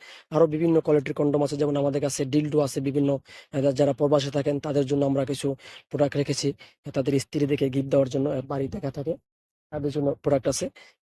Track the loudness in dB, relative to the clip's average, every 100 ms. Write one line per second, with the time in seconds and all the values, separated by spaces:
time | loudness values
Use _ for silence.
0 | -12 -20 _ 2 4 4 2 2 4 2
1 | 0 -2 0 2 0 0 0 0 0 0
2 | -2 -4 0 0 2 0 0 -2 -2 0
3 | 0 0 -6 -20 -8 0 0 2 2 2
4 | 2 2 2 -2 -2 -2 -2 0 2 2
5 | 2 0 -2 -4 -4 -6 -12 -20 _ 0
6 | 0 0 -2 -2 -2 -6 -14 _ -8 -4
7 | 0 0 -2 -2 0 0 0 -2 2 2
8 | 2 0 -2 -4 -4 -6 -4 -6 -6 -6
9 | -6 -6 _ _ _ _ _ -6 -4 0
10 | -2 0 0 2 0 -2 -6 -8 -20 _